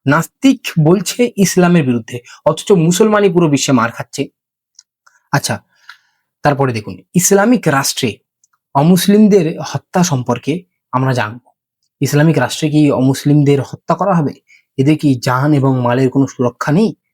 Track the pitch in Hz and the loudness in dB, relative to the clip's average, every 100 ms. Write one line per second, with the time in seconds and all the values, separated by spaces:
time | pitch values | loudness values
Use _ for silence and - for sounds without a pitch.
0 | 131 156 - _ 269 233 - 170 151 196 | 0 0 -2 _ 0 0 -2 0 2 2
1 | 175 - 240 - 196 185 175 175 131 120 | -2 -2 -4 -4 -4 0 2 2 0 -4
2 | - 120 - - 151 156 - 185 160 175 | -6 -16 -16 -6 -4 -2 0 2 2 2
3 | 220 208 202 170 165 139 - 127 117 - | 2 2 2 2 2 0 0 0 0 -6
4 | - - 139 _ _ _ _ _ _ _ | -12 -10 -10 _ _ _ _ _ _ _
5 | _ _ _ 139 - 107 _ _ - - | _ _ _ -4 -4 -8 _ _ -20 -20
6 | _ _ _ _ 147 135 131 110 107 92 | _ _ _ _ -2 0 -2 -4 -10 -16
7 | _ 175 - 196 214 233 160 135 - - | _ -2 2 2 2 0 0 -2 -2 -4
8 | 117 98 _ _ _ _ _ 135 160 180 | -6 -6 _ _ _ _ _ 0 2 2
9 | 190 208 214 196 156 - 147 139 - 185 | 4 4 4 4 0 -6 -8 -10 -4 -2
10 | 175 131 120 120 - 175 - _ _ 127 | 0 -2 -4 -6 -6 -8 -10 _ _ -2
11 | 131 120 107 123 _ _ _ _ _ - | 0 -2 -4 -8 _ _ _ _ _ -6
12 | 135 147 160 151 120 - 151 151 147 107 | -2 2 2 2 -2 -4 -2 2 2 2
13 | 131 131 147 147 143 139 - - - 160 | 0 0 2 2 2 0 -2 -8 -6 -4
14 | 190 170 139 - _ _ _ - 135 156 | -2 -2 -2 -8 _ _ _ -2 0 0
15 | 147 123 135 127 147 147 135 127 120 123 | 0 0 -2 -2 0 0 0 0 0 0
16 | 131 139 131 - 120 - - 160 220 - | 0 0 -2 -2 -4 -4 -2 0 0 -4
17 | _ | _